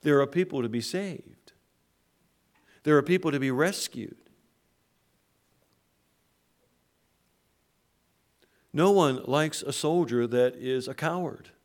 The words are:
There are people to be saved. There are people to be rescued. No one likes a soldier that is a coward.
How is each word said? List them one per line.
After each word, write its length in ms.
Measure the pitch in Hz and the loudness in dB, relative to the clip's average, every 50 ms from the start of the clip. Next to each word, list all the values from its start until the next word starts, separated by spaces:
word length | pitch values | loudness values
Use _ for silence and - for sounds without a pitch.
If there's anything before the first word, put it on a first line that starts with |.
| _ | _
There 180 | 151 147 139 | 4 4 4
are 60 | 139 139 | 4 2
people 340 | 143 170 185 180 - 139 120 | 0 -2 -2 -2 -2 -4 -4
to 60 | 117 | -2
be 120 | 110 120 | -4 -4
saved. 720 | 113 - - 180 202 196 170 - - - - _ _ _ _ _ _ _ _ _ _ _ _ _ _ _ _ _ _ _ _ _ _ _ _ _ _ _ _ _ _ | -6 -4 -6 -8 -8 -8 -12 -14 -16 -20 -20 _ _ _ _ _ _ _ _ _ _ _ _ _ _ _ _ _ _ _ _ _ _ _ _ _ _ _ _ _ _
There 120 | 151 151 | 4 4
are 60 | 147 139 | 4 6
people 300 | 151 175 185 180 165 139 | 4 0 0 2 0 -2
to 80 | 143 | 0
be 100 | 131 135 | -2 -2
rescued. 680 | 131 127 151 180 196 - - - - - 107 101 - _ _ _ _ _ _ _ _ _ _ _ _ _ _ _ _ _ _ _ _ _ _ _ _ _ _ _ _ _ _ _ _ _ _ _ _ _ _ _ _ _ _ _ _ _ _ _ _ _ _ _ _ _ _ _ _ _ _ _ _ _ _ _ _ _ _ _ _ _ _ _ _ _ _ _ _ _ _ _ _ _ _ _ _ _ _ _ _ _ _ _ _ | 0 0 0 0 0 -4 -8 -10 -10 -10 -12 -12 -14 _ _ _ _ _ _ _ _ _ _ _ _ _ _ _ _ _ _ _ _ _ _ _ _ _ _ _ _ _ _ _ _ _ _ _ _ _ _ _ _ _ _ _ _ _ _ _ _ _ _ _ _ _ _ _ _ _ _ _ _ _ _ _ _ _ _ _ _ _ _ _ _ _ _ _ _ _ _ _ _ _ _ _ _ _ _ _ _ _ _ _ _
No 200 | 147 165 190 202 | 2 4 6 6
one 320 | 196 170 143 131 127 - | 6 4 4 2 0 -4
likes 380 | - 127 147 156 156 151 - - | -2 0 0 0 0 -4 -8 -8
a 100 | 135 135 | -8 -8
soldier 560 | - - 151 160 175 170 123 117 120 120 120 | -4 -2 0 0 0 0 0 0 0 0 2
that 260 | 117 123 123 127 123 | 2 2 2 2 0
is 320 | 123 - 127 131 127 127 | -4 -6 -4 -4 -4 -4
a 80 | 127 131 | -6 -10
coward. 560 | - 151 156 165 180 180 151 - - - - _ _ _ | -6 -6 -4 -4 -4 -6 -8 -10 -12 -18 -20 _ _ _